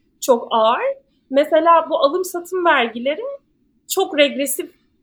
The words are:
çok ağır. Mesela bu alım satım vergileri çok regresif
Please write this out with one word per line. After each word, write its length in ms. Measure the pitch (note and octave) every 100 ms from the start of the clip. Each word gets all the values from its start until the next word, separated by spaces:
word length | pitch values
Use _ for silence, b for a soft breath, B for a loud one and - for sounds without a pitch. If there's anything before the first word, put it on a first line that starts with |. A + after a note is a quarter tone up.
| _ _
çok 280 | - A#3+ -
ağır. 320 | A3+ A3 C4 C5 C5+ _ _ _
Mesela 560 | C4+ D4+ D#4+ E4 E4 D#4+
bu 80 | D#4+
alım 260 | C#4+ F4+
satım 400 | F#4 F4 F4 F#4
vergileri 580 | E4+ C#4+ A#3 A#3 B3+ D#4+ C5 C#5 _ _ _ _ -
çok 300 | F#4+ F4+ D4+
regresif 520 | C#4+ A#3 C#4 - D#4 _ _ _